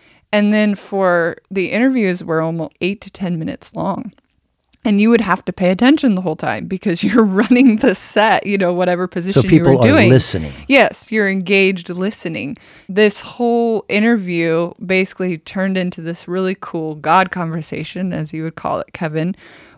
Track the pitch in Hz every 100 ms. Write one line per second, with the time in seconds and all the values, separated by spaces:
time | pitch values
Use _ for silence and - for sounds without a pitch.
0 | _ _ - 208 208 214 214 202 - 196
1 | 190 175 165 - - 190 180 208 262 262
2 | 196 180 - 160 160 165 160 - 180 202
3 | - - 190 170 156 - - - 175 -
4 | 202 - _ _ _ _ _ _ 226 202
5 | 214 233 202 185 - - 180 185 247 311
6 | 269 185 185 156 147 107 170 185 214 170
7 | 202 226 214 190 220 247 262 214 262 190
8 | - - 214 185 - 196 180 180 180 180
9 | 180 185 175 165 104 160 165 135 117 302
10 | 160 127 - 92 76 67 - 269 202 -
11 | - 220 196 190 175 196 190 190 170 180
12 | 190 - 175 151 127 - _ - - 190
13 | 214 - - - 240 233 233 220 - 202
14 | 220 233 180 170 165 160 170 - 180 190
15 | 190 - 185 160 - 196 190 185 180 180
16 | 165 170 - 180 185 190 - 175 156 151
17 | 151 175 185 185 165 165 156 - 156 180
18 | 185 175 156 160 160 - - 120 - -
19 | 160 156 165 196 - - -